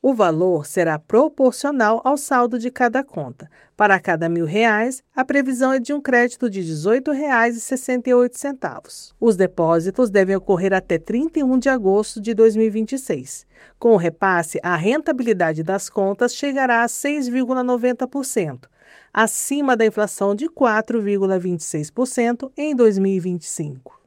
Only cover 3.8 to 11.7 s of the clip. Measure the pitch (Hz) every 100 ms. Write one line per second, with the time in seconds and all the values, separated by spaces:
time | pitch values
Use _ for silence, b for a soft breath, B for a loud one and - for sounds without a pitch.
3.8 | 208 190 - 165 165 170 160 190 226 214
4.8 | 233 262 _ - 262 277 262 254 262 262
5.8 | 240 294 277 247 240 - 247 190 170 156
6.8 | 165 240 269 277 294 247 233 233 - 262
7.8 | - 254 240 247 247 247 277 269 170 127
8.8 | - - - _ 233 190 185 180 165 170
9.8 | 165 185 247 196 190 196 185 185 190 190
10.8 | 185 165 160 226 320 320 269 262 269